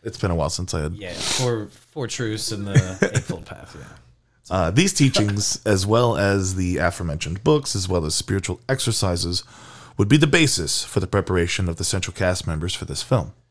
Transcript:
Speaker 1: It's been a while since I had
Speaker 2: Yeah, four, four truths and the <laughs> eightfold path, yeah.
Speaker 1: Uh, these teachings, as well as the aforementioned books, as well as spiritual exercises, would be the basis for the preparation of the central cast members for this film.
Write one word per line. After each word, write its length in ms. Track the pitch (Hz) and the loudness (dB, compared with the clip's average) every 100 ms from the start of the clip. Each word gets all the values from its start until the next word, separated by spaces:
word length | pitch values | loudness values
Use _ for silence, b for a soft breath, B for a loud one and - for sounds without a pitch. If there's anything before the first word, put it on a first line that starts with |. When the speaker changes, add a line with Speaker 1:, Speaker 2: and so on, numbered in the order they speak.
Speaker 1:
It's 160 | 113 - | -12 -4
been 140 | 101 | 0
a 20 | |
while 160 | 85 73 | 2 0
since 240 | - 90 | -2 -4
I 60 | 85 | -4
had 140 | 76 | -4
Speaker 2:
Yeah, 180 | 92 95 | -6 -10
four, 560 | 87 - - 127 117 104 - - | -8 -4 -2 0 -2 -6 -14 -18
four 160 | - 120 | -10 -8
truths 420 | - 117 107 - | -4 -4 -4 -4
and 160 | 104 101 | -6 0
the 80 | |
<laughs> 360 | 98 92 92 101 | 0 0 -2 0
eightfold 320 | - - 87 82 | 0 -4 -10 -10
path, 300 | - - - | -16 -16 -18
yeah. 80 | - - _ _ _ _ - | -18 -20 _ _ _ _ -4
Speaker 1:
Uh, 200 | 95 82 | 0 2
these 220 | 104 190 | 4 4
teachings, 680 | - 139 - 107 101 104 - | 6 4 4 0 0 -2 -2
as 220 | - 98 95 | 2 2 4
well 320 | 113 120 107 | 4 4 4
as 380 | 98 101 92 92 | 2 2 0 0
the 200 | 90 87 | 0 2
aforementioned 680 | 87 - 87 76 76 90 | 0 0 -4 -4 -4 -2
books, 320 | 127 151 143 | 2 2 2
as 140 | 101 92 | -6 0
well 160 | 92 | 0
as 100 | 78 | 0
spiritual 460 | 80 - 98 92 90 - | -2 -2 -4 -2 -8 -4
exercises, 760 | 131 - 110 98 87 85 90 - B B B B - | -2 -2 0 0 0 -2 -4 -8 B B B B -2
would 100 | 104 | 4
be 120 | 147 | 6
the 80 | 151 | 6
basis 580 | 175 156 - 80 - | 6 4 2 -2 -4
for 160 | - - | -2 -4
the 60 | 95 | 0
preparation 600 | 101 92 92 85 - 92 | 0 2 0 0 0 -2
of 100 | 82 | -2
the 60 | |
central 320 | - 98 - | -2 -2 -4
cast 320 | - 92 90 - | -2 0 0 -2
members 280 | 80 85 | -4 -4
for 100 | - | -6
this 180 | - 69 | -8 -8
film. 300 | - 127 80 - _ | 0 0 0 -10 _